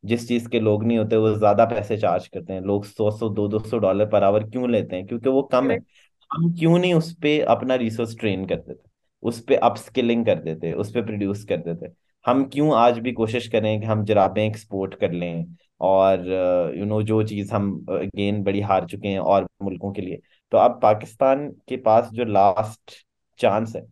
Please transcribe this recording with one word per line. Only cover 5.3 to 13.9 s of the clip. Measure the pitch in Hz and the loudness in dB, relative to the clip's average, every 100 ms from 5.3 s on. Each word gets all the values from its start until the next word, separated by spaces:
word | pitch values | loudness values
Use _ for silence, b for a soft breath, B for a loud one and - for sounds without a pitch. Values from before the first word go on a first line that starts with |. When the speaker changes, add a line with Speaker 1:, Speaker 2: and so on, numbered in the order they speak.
| 135 | 0
Speaker 1:
कम | 135 127 | 2 0
है। | 135 | 2
Speaker 2:
करेक्ट। | 107 - b b _ _ | -2 -6 b b _ _
Speaker 1:
हम | 160 170 | -2 -2
क्यों | 170 165 175 | 2 4 4
नहीं | 180 | 4
उस | 170 160 - | 2 0 -4
पे | 147 151 | 0 0
अपना | - 113 123 131 | 2 0 2 0
रिसोर्स | 113 113 113 113 | 0 -2 -6 -4
ट्रेन | 110 95 92 | -2 -2 -4
कर | 85 | -6
देते, | - - _ _ _ _ | -6 -18 _ _ _ _
उस | 110 117 | -6 -6
पे | - 127 | 0 2
अपस्किलिंग | 117 120 - 127 117 117 113 | 2 0 -6 -2 0 2 2
कर | 85 | 0
देते, | 80 80 82 | -2 -6 -6
उस | 80 107 | -6 -4
पे | 117 | -4
प्रोड्यूस | 110 107 98 101 | -6 -4 -4 -6
कर | - 90 | -4 -6
देते? | 85 85 - _ _ _ - | -4 -10 -12 _ _ _ 0
हम | 131 | 0
क्यों | 135 135 151 117 | 0 0 2 4
आज | 120 117 | 4 2
भी | 120 | -6
कोशिश | 113 110 120 113 | -4 -2 -2 -2
करें | 110 107 107 | 0 0 -2
कि | |
हम | 110 | -2